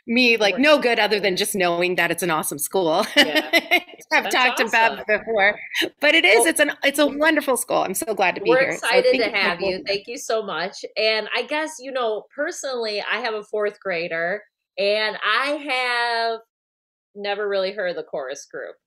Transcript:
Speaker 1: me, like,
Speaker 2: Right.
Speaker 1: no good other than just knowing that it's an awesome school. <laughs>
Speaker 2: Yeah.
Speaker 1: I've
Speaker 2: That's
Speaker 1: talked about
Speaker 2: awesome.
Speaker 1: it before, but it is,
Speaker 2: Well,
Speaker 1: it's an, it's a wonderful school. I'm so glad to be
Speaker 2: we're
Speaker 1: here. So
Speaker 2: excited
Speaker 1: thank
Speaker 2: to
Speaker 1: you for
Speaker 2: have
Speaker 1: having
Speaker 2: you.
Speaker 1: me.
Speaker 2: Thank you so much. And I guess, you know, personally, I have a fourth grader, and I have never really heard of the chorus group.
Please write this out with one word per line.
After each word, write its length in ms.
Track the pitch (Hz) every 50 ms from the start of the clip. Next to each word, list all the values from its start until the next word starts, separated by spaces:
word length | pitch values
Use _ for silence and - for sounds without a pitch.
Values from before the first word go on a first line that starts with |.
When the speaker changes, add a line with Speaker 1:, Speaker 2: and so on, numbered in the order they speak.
| -
Speaker 1:
me, 300 | 233 226 247 247 233 233
like, 160 | 214 214 196 185
Speaker 2:
Right. 60 | 240
Speaker 1:
no 160 | 269 302 302
good 220 | 269 240 240 233 220
other 200 | 214 196 214 202
than 160 | 185 196 180
just 200 | 170 202 - -
knowing 400 | 190 180 175 170 170 180 180 180
that 160 | 175 170 165
it's 100 | 170 -
an 80 | 185 175
awesome 300 | 156 156 170 - 160 143
school. 460 | - - - 190 175 156 160 185 220 -
<laughs> 40 | -
Speaker 2:
Yeah. 340 | 294 277 302 294 311 302 - - 339 - - 349 349 - - - - - - 311
Speaker 1:
I've 100 | 285 226
Speaker 2:
That's 100 | - -
Speaker 1:
talked 240 | 269 247 247 254 294
about 320 | 240 208 240 226 226 226
Speaker 2:
awesome. 140 | - - -
Speaker 1:
it 120 | 214 214 196
before, 400 | - 226 226 202 190 208 208 - - - - - - - _ -
but 140 | 285 302 311
it 120 | 330 330
is, 120 | 370 415
Speaker 2:
Well, 100 | 466 -
Speaker 1:
it's 120 | 330 - -
an, 120 | 294 294 - - -
it's 160 | 277 285 302
a 80 | 294
wonderful 500 | 277 277 285 302 320 320 294 277 285 247
school. 200 | 226 - - -
I'm 180 | 160 151 180 190
so 180 | - - 226 214
glad 220 | 208 190 175 180
to 60 | 196
be 100 | 202 220
Speaker 2:
we're 80 | 247 262
Speaker 1:
here. 120 | 269 - 160
So 120 | - -
Speaker 2:
excited 160 | 233 247 254 - 254
Speaker 1:
thank 120 | 254 254 220
Speaker 2:
to 20 | 202
Speaker 1:
you 20 |
for 60 | 214
Speaker 2:
have 140 | 196 190 175 175
Speaker 1:
having 140 | 170 190
Speaker 2:
you. 100 | 196 185 190
Speaker 1:
me. 40 | -
Speaker 2:
Thank 200 | 202 202 202 -
you 100 | 240 240 285
so 240 | - - 226 220 208
much. 420 | 196 165 156 175 202 - - - - -
And 320 | - 220 220 220 214 208 - -
I 60 | 247 240
guess, 340 | - 294 302 311 302 - -
you 120 | - 277
know, 340 | 254 262 240 220 214 202 - _ -
personally, 640 | 277 294 349 339 - - 269 254 240 226 214 208 202
I 180 | - - 196 220
have 120 | 247 226 214
a 100 | 208 202
fourth 360 | - - 214 208 208 208 -
grader, 640 | - 190 175 165 170 165 165 165 170 175 202 208 - _ _ _ _ _ -
and 400 | 180 196 202 208 214 214 214 196 - -
I 220 | 208 214 247 269 285 294 302 285 294
have 720 | 254 254 254 247 240 240 240 240 233 226 226 226 226 226 226 _ _ _ _ _ _ _ _ _ _ _ _ _ -
never 320 | 202 202 202 202 208 208
really 240 | 202 202 196 190 190
heard 180 | 202 214 185 180
of 60 | 170
the 80 | 160 151
chorus 420 | - - 156 135 127 143 - -
group. 300 | _ - 139 98 85 - _ _